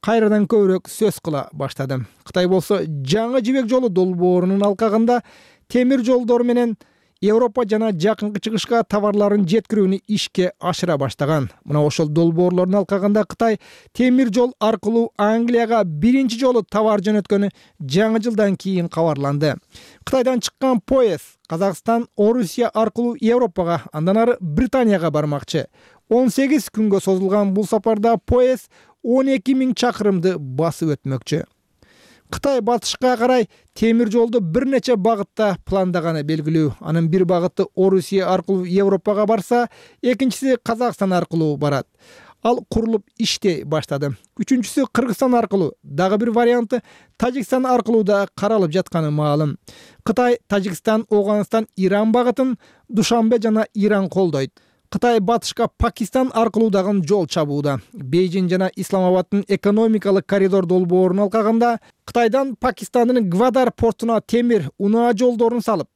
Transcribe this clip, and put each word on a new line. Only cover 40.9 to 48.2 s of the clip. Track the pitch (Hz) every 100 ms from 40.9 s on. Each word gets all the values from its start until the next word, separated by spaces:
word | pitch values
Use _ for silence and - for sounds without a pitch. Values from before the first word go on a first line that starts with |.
| 180 196
аркылуу | 180 165 165 156 143
барат. | 147 139 - _ _ - - _
Ал | 220 247 -
курулуп | 220 226 220 _ _
иштей | 226 - 202 156
баштады. | 143 156 - 139 143 120 _ -
Үчүнчүсү | 214 254 214 - 269
Кыргызстан | - 254 196 262
аркылуу, | 240 220 196 165 -
дагы | 143 143 190 202
бир | 240
варианты | 226 240 240 233 247 - - _ _
Тажикстан | 240 254 208 254 254
аркылуу | 247 214 233
да | 202 202